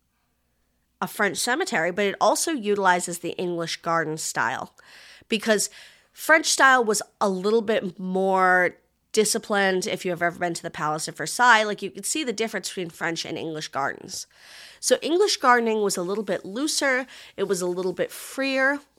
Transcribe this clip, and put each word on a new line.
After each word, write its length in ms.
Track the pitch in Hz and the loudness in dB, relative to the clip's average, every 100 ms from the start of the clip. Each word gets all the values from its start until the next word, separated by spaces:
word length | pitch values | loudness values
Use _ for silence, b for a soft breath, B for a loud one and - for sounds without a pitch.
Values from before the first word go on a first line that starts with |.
| _ _ _ _ _ _ _ _ _ _ | _ _ _ _ _ _ _ _ _ _
a 60 | 185 | -8
French 300 | - 202 - | -2 -2 -2
cemetery, 540 | - 262 381 170 165 | -2 -2 -2 -2 -2
but 140 | 185 202 | 0 -2
it 100 | - | 2
also 320 | 202 302 - | 2 2 0
utilizes 680 | 311 208 202 185 180 175 170 | -2 -2 2 2 2 0 -6
the 180 | 175 - | -8 -6
English 440 | 180 170 165 - | -4 -4 -4 -6
garden 360 | - 165 156 160 | -2 -2 -2 -4
style 560 | - - 113 127 - _ B B B B - | -6 -2 -2 -4 -8 _ B B B B -4
because 420 | 220 233 208 - B B B B | -2 2 2 0 B B B B
French 340 | - - 320 302 | -6 2 4 4
style 360 | - 269 262 | 4 6 6
was 180 | 220 208 - _ | 4 0 -4 _
a 80 | 202 | -2
little 320 | 185 196 226 | 0 2 2
bit 380 | 214 214 190 - | 2 0 -2 -6
more 800 | 185 185 190 185 185 180 180 - _ _ _ | -4 0 2 4 6 6 4 -2 _ _ _
disciplined. 760 | - 208 220 - 202 196 185 180 | 0 2 0 -2 0 2 2 -2
If 180 | 180 | -4
you 80 | 190 | -4
have 100 | 170 | -2
ever 180 | 170 175 | -2 -2
been 140 | 175 170 | -4 -4
to 80 | |
the 80 | 170 | -8
Palace 360 | - 151 156 - | -6 -4 -4 -6
of 100 | 151 | -8
Versailles, 460 | 151 - 247 220 | -6 2 6 6
like, 180 | 214 202 | 4 -2
you 100 | 190 | -8
could 140 | - - | -8 -6
see 180 | 311 | -4
the 100 | 269 | -2
difference 360 | 208 220 202 - | -2 -4 -4 -8
between 200 | - 170 | -8 -8
French 340 | - 165 165 | -6 -4 -4
and 140 | - 156 | -6 -8
English 300 | 156 156 156 | -6 -8 -8
gardens. 580 | 135 135 - - - - B B B B B | -4 -4 -4 -10 -14 -14 B B B B B
So 180 | - - | 0 0
English 360 | 262 349 403 - | 2 0 2 2
gardening 460 | 262 240 226 220 | 4 4 4 0
was 120 | 202 196 | 0 -2
a 60 | |
little 220 | 175 208 | -4 -4
bit 200 | 202 180 | -4 -4
looser. 640 | 185 208 302 - 277 254 262 B B - | -4 -6 -4 0 0 0 -4 B B -6
It 60 | |
was 180 | 190 185 | -2 0
a 60 | 180 | -2
little 260 | 180 185 | -2 -4
bit 180 | 185 170 | -2 -4
freer. 680 | - - - 269 262 262 285 - | -6 -10 -4 -2 2 0 0 -6